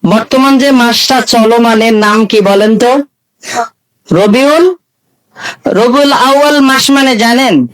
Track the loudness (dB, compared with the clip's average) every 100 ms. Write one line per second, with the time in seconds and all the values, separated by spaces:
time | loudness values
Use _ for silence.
0 | 0 -2 -2 0 2 2 2 2 0 -2
1 | -2 -2 0 0 2 2 0 0 0 0
2 | 0 0 0 0 0 0 0 0 0 -2
3 | -4 _ _ _ -12 -10 -10 _ _ _
4 | _ 0 2 2 2 2 0 -2 _ _
5 | _ _ _ -18 -18 -10 -6 -2 0 0
6 | 0 0 0 2 2 2 0 0 0 0
7 | 0 0 0 0 0 -2 -4